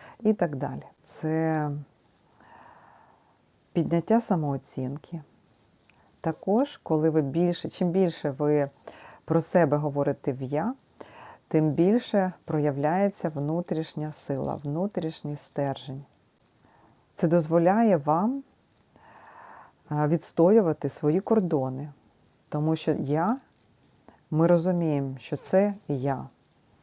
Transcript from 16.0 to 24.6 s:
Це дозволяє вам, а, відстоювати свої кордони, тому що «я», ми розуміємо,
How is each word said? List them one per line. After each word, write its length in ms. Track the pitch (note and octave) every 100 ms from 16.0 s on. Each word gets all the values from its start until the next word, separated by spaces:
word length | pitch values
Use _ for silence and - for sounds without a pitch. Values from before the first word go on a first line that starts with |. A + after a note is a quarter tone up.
| C#3 _ _ _ _ _ _ _ _ _ _ -
Це 120 | E3
дозволяє 720 | E3+ D#3 E3+ E3+ G#3+ A3+ E3+
вам, 460 | C#3+ E3 G#3+ C#4 - _ _ _ _ _ - - - - - - - _ -
а, 180 | D3 D3
відстоювати 800 | E3 - - E3+ A3 F3 D3+ C#3
свої 300 | - D3+ F3
кордони, 680 | - G#3+ F3 D3+ C3 C3 D3 - _ _ _ _ -
тому 260 | D3+ D#3 D#3+
що 160 | -
«я», 460 | D3 C#3 D3+ F#3 C4+ _ _ _ _ _ _ - _ -
ми 160 | D#3 E3+
розуміємо, 680 | E3+